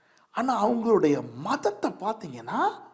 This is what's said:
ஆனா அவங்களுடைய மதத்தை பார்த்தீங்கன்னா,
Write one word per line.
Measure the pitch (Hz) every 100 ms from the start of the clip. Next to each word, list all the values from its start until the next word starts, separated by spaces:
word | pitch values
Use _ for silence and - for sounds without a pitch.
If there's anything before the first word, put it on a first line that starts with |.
| _ _ _
ஆனா | - 254 220 214
அவங்களுடைய | 233 226 202 151 135 120 120
மதத்தை | 185 285 202 - 269
பார்த்தீங்கன்னா, | - 202 214 160 120 - 226 403 427 -